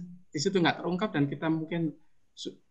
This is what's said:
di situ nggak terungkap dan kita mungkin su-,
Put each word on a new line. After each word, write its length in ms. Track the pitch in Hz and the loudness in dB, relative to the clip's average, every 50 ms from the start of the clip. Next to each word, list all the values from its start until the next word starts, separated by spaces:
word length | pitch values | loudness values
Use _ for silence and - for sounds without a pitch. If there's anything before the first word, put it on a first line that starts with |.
| - - - - - - | -8 -12 -14 -18 -20 -8
di 80 | - | -6
situ 200 | 151 - 196 190 | -2 -2 2 4
nggak 240 | 185 165 165 - - | 4 4 4 2 2
terungkap 280 | - 175 180 180 214 208 | -2 -2 0 0 -2 0
dan 160 | - 151 143 | 2 2 2
kita 240 | 139 - 143 165 160 | 2 0 -2 0 0
mungkin 440 | 160 160 156 151 170 170 165 151 - - - - _ _ _ _ | 0 0 -2 -2 -2 -2 -2 -2 -4 -8 -18 -20 _ _ _ _
su-, 220 | _ - - - - - _ _ | _ -12 -12 -12 -12 -14 _ _